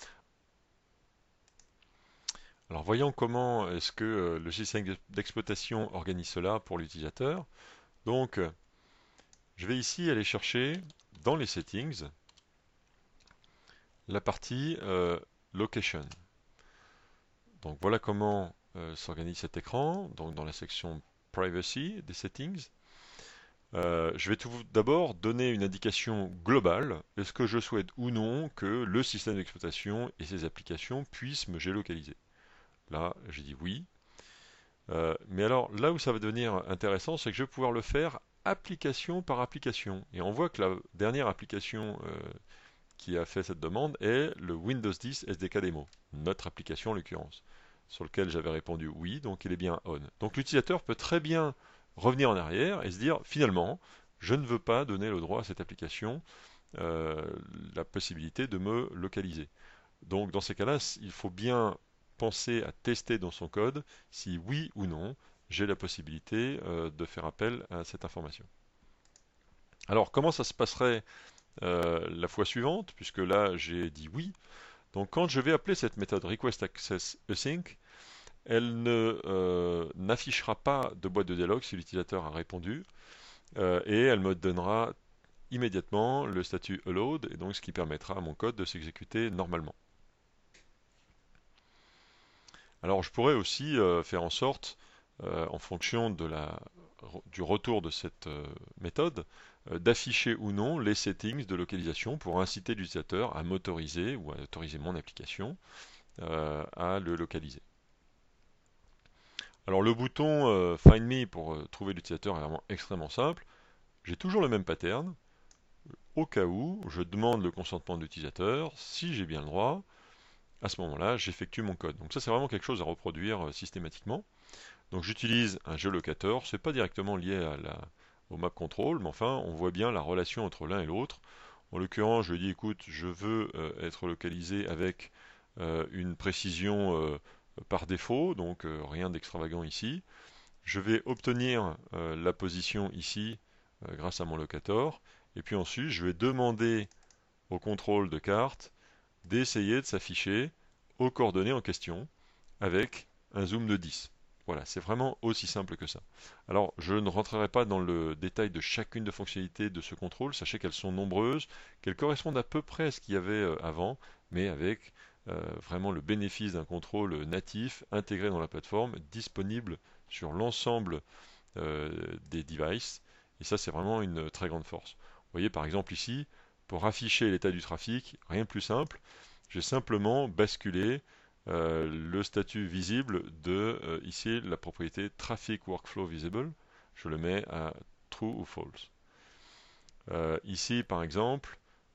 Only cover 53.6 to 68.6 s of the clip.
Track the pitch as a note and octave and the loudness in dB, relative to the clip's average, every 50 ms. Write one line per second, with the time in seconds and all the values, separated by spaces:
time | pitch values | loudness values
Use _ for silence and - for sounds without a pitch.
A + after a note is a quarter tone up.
53.6 | E2+ G2+ D#3 - _ - - - - _ _ - E2 E2+ A#2+ D3 C#3+ A#2 A#2+ A2+ | 4 2 0 -6 _ -20 -20 -20 -20 _ _ -8 0 2 2 2 4 2 0 0
54.6 | - - A#2 B2+ D3 C3 G2+ G2 G2+ A2 G2+ F2 E2 D#2+ G2+ A#2 G#2+ - F2+ - | 4 4 4 4 4 2 0 0 0 0 0 0 0 0 0 -2 -2 -2 -6 -8
55.6 | F2 - G2 - - D#2 - - G#2 A2 B2+ D#3+ - - - - - - - - | -8 -8 -8 -10 -8 -8 -6 -4 -4 -4 -4 -4 -8 -12 -20 -20 -20 -20 -20 -20
56.6 | _ _ - - F2 E2 E2 D#2+ D#2+ D#2+ D#2 D#2 D#2 D#2 - - - - - - | _ _ -8 -4 -2 -2 0 0 0 -2 -2 -2 -4 -6 -6 -8 -10 -12 -12 -12
57.6 | - - - D#2+ E2 - - G2 - - F2 D#2 D#2+ D#2+ - - C3 C3+ G#2 F#2 | -12 -8 -6 -6 -6 -4 -4 -6 -4 -4 -6 -6 -8 -8 -4 -4 -4 -2 -2 -2
58.6 | F#2 G2+ A2+ A#2+ B2+ - - F2+ F2+ F#2+ - G2 F#2+ F#2 D#2 D#2+ D2 - _ _ | 0 0 0 0 0 -2 -4 -6 -6 -4 -2 -2 -2 -2 -4 -6 -8 -8 _ _
59.6 | - - - - _ _ _ _ - D2+ F#2 G2 G#2 F#2+ D#2+ G2+ - - G2+ - | -20 -20 -20 -20 _ _ _ _ -8 -2 0 0 0 0 -2 -2 -2 -2 -2 0
60.6 | G2+ B2 D3 C3+ - - - - G#2+ F#2+ - - - G2 F2+ F#2 G#2+ B2 B2 A#2+ | 2 2 2 0 0 -4 -6 -8 -10 -12 -12 -6 -6 -6 -4 -2 0 2 4 4
61.6 | A2+ G2+ - - _ _ _ _ _ _ - - A#2 A2+ - - - B2+ A#2+ A2+ | 4 4 2 -2 _ _ _ _ _ _ -6 0 0 0 0 0 0 2 2 2
62.6 | - - - - - B2 A#2+ - - - A#2 G#2 F#2 F2 - - F2 D#2+ - G#2 | 2 -2 -6 -4 0 0 0 0 2 0 0 0 0 -4 -6 -6 -8 -4 0 2
63.6 | G#2+ B2+ C#3 D3+ C#3+ _ - - - _ - - - F#2+ F2 E2+ E2 G#2 C#3 D3+ | 2 2 2 -2 -8 _ -18 -20 -20 _ -14 -10 -6 -4 -4 -4 -2 -2 -2 -2
64.6 | E3 - - G#2 G2 F2+ D#2+ D2+ F2 A2 C#3 - - - - _ _ - - - | -2 -4 -4 -4 -2 -2 -2 -2 -4 -6 -8 -10 -16 -20 -20 _ _ -8 -2 0
65.6 | G2+ G2+ F#2+ - - F2+ - - D#2 D2+ D#2 D2+ - - G#2 A2 A#2+ C3 C#3 - | 2 2 2 0 -2 -6 -6 -6 -8 -8 -10 -10 -6 -2 0 0 2 0 0 -4
66.6 | - F#2 E2+ E2+ E2 E2 D2+ D#2 E2+ - - E2 D#2+ D#2 - - G#2+ A2+ B2 A#2 | -4 -4 -2 -2 -2 -4 -4 -4 -6 -6 -6 -6 -6 -6 -2 0 0 0 0 -2
67.6 | F#2+ - F#2 E2+ E2+ - - - - - - E2+ D#2+ D2+ - - - - - - | -8 -8 -8 -8 -8 -8 -10 -10 -10 -8 -8 -8 -10 -10 -12 -14 -18 -20 -20 -20